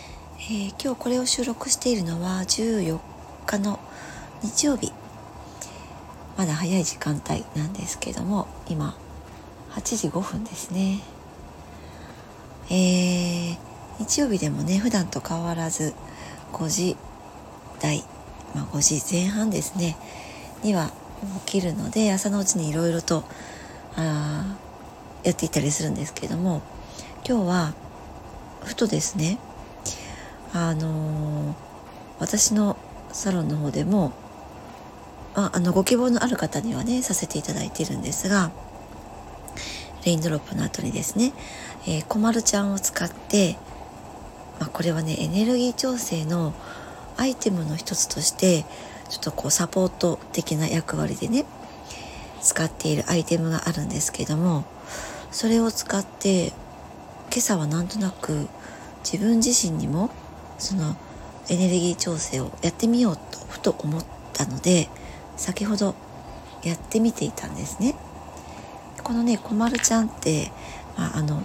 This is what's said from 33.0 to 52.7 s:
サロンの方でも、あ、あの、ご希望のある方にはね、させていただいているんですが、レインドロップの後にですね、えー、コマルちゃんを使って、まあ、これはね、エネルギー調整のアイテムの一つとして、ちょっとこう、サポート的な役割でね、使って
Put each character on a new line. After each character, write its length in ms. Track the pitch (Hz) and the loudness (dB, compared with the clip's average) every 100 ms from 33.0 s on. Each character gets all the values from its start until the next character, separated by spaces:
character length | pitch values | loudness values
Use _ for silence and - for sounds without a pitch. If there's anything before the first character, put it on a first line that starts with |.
| - | -10
サ 180 | - 202 | -2 2
ロ 120 | 180 | 2
ン 60 | 151 | 2
の 80 | 151 | 2
方 140 | 147 | 2
で 140 | 143 | 2
も、 260 | 160 208 147 - - - - - - - - - - - - 202 | 4 6 4 0 -14 -16 -16 -14 -14 -14 -16 -16 -16 -14 -4 0
あ、 140 | 196 | 2
あ 60 | - | 4
の、 140 | 175 | 4
ご 100 | 185 | 6
希 140 | 190 240 | 8 6
望 140 | 247 | 6
の 120 | 233 | 6
あ 60 | 247 | 4
る 80 | 247 | 2
方 240 | 156 - | 0 0
に 160 | 226 240 | 0 0
は 80 | |
ね、 180 | 233 254 | 2 2
さ 100 | 254 | 2
せ 140 | 185 - | 0 0
て 140 | 151 | -4
い 20 | |
た 120 | - | -4
だ 100 | 147 | -4
い 60 | 185 | -4
て 100 | - | -2
い 40 | 151 | -2
る 100 | 131 | -2
ん 60 | |
で 100 | 135 | -2
す 160 | - 190 | 0 4
が、 240 | 202 170 - - - - - - - - - - - - - - - | 4 4 -2 -12 -14 -14 -14 -14 -14 -14 -14 -12 -10 -8 -8 -10 -2
レ 80 | 175 | 2
イ 20 | |
ン 60 | 165 | 4
ド 100 | 160 | 2
ロ 60 | 151 | 0
ッ 20 | |
プ 160 | - | -2
の 80 | - | -2
後 180 | - - | -2 -2
に 120 | - | -2
で 100 | - | -2
す 160 | - - | 0 4
ね、 140 | 254 - - - - - - | 2 2 -10 -12 -12 -8 -2
え 140 | 156 | 0
ー、 40 | - | 2
コ 140 | 214 | 4
マ 100 | 226 | 4
ル 100 | 226 | 4
ち 160 | 220 202 | 4 2
ゃ 60 | |
ん 100 | 202 | 2
を 60 | 196 | 0
使 260 | - - | 0 -2
っ 60 | 170 | -4
て、 480 | - - 208 180 - - - - - - - - - - - | -6 4 6 6 4 -8 -14 -14 -14 -14 -14 -14 -14 -12 -6
ま 60 | 151 | -4
あ、 40 | |
こ 140 | - | 0
れ 80 | 170 | 2
は 100 | 160 | 2
ね、 140 | 160 151 | 2 0
エ 80 | 156 | 2
ネ 180 | 185 | 4
ル 140 | 220 247 | 6 6
ギ 120 | 247 | 4
ー 20 | |
調 260 | 233 262 247 | 2 0 0
整 260 | - 170 | 0 0
の 300 | 156 175 156 - - - - - - - | 2 2 2 -2 -8 -12 -12 -14 -8 0
ア 100 | 262 | 2
イ 80 | |
テ 160 | 254 220 | 4 2
ム 140 | 180 | 2
の 100 | 156 | 2
一 220 | 156 - 180 | -2 -2 0
つ 100 | - | 0
と 140 | - | 2
し 100 | 156 | 0
て、 340 | - 185 165 - - - - - | 6 6 6 4 -8 -12 -12 -10
ち 80 | - | -6
ょ 40 | |
っ 20 | |
と 80 | - | -4
こ 160 | - 139 | -2 2
う、 20 | |
サ 160 | - 165 | 2 4
ポ 200 | 190 185 | 4 2
ー 20 | |
ト 320 | - 175 156 - | 4 2 2 -2
的 220 | - - | -2 0
な 140 | 151 156 | 2 2
役 280 | 160 - 156 | 2 0 0
割 200 | 151 - | 0 0
で 100 | 185 | 2
ね、 200 | 254 - - - - - - - - - - | 2 0 -6 -14 -14 -14 -12 -12 -12 -14 -2
使 240 | - - | 2 4
っ 40 | |
て 180 | 160 | 2